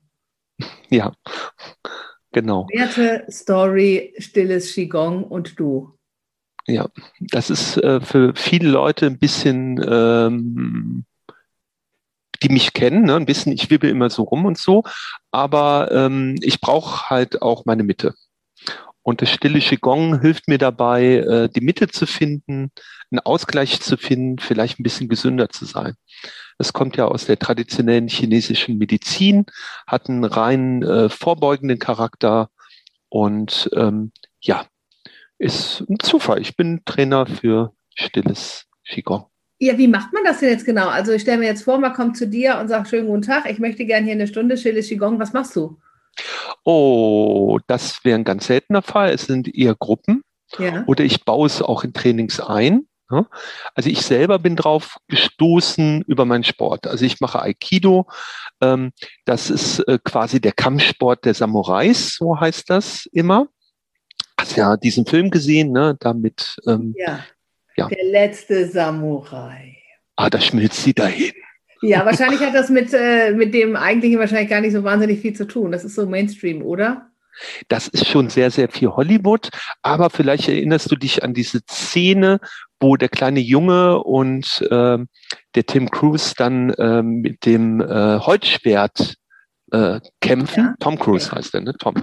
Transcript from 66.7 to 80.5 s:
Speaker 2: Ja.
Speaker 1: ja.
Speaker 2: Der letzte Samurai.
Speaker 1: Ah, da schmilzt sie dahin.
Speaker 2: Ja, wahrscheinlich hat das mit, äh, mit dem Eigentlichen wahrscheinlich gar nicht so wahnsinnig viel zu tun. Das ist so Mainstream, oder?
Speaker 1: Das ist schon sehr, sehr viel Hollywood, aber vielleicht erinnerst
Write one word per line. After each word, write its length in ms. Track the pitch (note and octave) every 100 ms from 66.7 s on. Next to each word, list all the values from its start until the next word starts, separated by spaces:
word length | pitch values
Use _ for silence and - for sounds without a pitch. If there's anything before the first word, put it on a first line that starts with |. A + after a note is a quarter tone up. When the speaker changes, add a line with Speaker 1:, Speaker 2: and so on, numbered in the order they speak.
| A2 A2+ A2
Speaker 2:
Ja. 280 | E3+ C#3+ - _ _ _ _ -
Speaker 1:
ja. 120 | E3+
Speaker 2:
Der 180 | F#3+ F#3
letzte 600 | G3+ G3+ G#3 - G3 F3
Samurai. 1120 | F3+ D#3+ D#3 D3+ C#3+ C3+ C3 B2+ C3 C3 - _ _ _ -
Speaker 1:
Ah, 140 | -
da 100 | A2
schmilzt 440 | - A#2 G#2+ -
sie 100 | C3+
dahin. 380 | B2 G2+ D3 F4 - - _ _ -
Speaker 2:
Ja, 240 | A3 F#3+ G3+
wahrscheinlich 340 | A3+ B3+ C#4
hat 140 | C#4
das 160 | C4+ C4
mit, 240 | C4 B3
äh, 380 | B3+ A#3+ A#3 A3
mit 240 | G#3+ A3 A#3
dem 200 | A3 F#3
Eigentlichen 440 | E3 A#3 A#3+ A3+
wahrscheinlich 300 | A3 A3 G#3
gar 120 | G#3
nicht 120 | G#3+
so 100 | G#3
wahnsinnig 360 | G3 G#3 G#3+ G#3
viel 140 | A3
zu 120 | G#3 G3+
tun. 260 | B3 F#3
Das 120 | F3
ist 120 | G#3 G#3+
so 100 | G3
Mainstream, 560 | F#3 G3+ - F3 D#3
oder? 480 | - F3 A3 B3+ - _ _ - - - -
Speaker 1:
Das 200 | A#2 -
ist 200 | - -
schon 220 | C#3+ A#2
sehr, 220 | - B2+
sehr 180 | C#3+ B2
viel 200 | - A#2+
Hollywood, 600 | - D3+ G#3+ G3 A3 - - - -
aber 300 | - D3+ F3
vielleicht 360 | - C#3 D3
erinnerst 440 | -